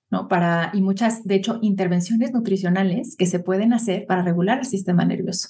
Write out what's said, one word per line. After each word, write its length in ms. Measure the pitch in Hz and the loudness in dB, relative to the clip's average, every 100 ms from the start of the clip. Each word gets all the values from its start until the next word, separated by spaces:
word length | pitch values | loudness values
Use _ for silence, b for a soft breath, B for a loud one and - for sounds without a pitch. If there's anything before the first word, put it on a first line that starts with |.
| _ | _
¿no? 200 | 190 - | -6 0
Para, 420 | 180 170 170 160 | 2 2 0 0
y 60 | 202 | 0
muchas, 440 | 190 196 233 - 185 | 0 2 0 -2 0
de 100 | 196 | 0
hecho, 240 | 196 226 | 0 -2
intervenciones 680 | 214 190 180 175 - 226 254 | 0 0 2 0 2 0 0
nutricionales 840 | 247 226 190 175 185 196 196 - - | 0 0 0 2 2 2 0 -4 -2
que 80 | 180 | 0
se 140 | 180 | 0
pueden 340 | 180 190 226 | 0 0 2
hacer 320 | 233 214 185 - | 2 0 -4 -2
para 140 | 185 | 0
regular 380 | 180 170 185 262 | 0 0 2 0
el 60 | 254 | -2
sistema 380 | 190 185 175 | -4 0 2
nervioso, 460 | - - 185 175 - | 2 0 -4 -6 -8